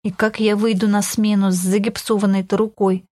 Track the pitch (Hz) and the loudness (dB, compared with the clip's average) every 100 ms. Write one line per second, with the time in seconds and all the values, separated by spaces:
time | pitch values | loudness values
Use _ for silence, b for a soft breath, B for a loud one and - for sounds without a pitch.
0 | 208 - 220 214 214 208 226 190 214 208 | -8 -2 -4 0 0 2 0 0 0 0
1 | 202 - 214 208 196 185 180 202 208 - | -2 -2 0 2 2 0 0 0 0 -6
2 | - 214 196 196 190 202 220 - 196 185 | -4 0 2 0 0 -2 -2 0 0 0
3 | - | -6